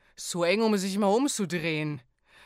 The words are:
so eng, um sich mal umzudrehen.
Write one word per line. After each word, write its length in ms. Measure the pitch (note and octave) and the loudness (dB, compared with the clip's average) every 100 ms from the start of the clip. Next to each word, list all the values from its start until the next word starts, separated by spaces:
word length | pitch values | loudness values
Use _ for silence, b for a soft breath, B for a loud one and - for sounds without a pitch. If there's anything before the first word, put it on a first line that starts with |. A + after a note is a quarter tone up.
| _ | _
so 300 | - - F3 | -14 -8 -2
eng, 180 | E3+ G3+ | 2 2
um 140 | A3 G#3 | 2 2
sich 200 | G3 F#3+ | 0 0
mal 120 | G3+ | 2
umzudrehen. 920 | G#3+ C#4 - F#3 F3 D#3+ D#3 D3+ D3 - _ b b | 2 2 -2 -4 -2 -2 -2 -4 -6 -12 _ b b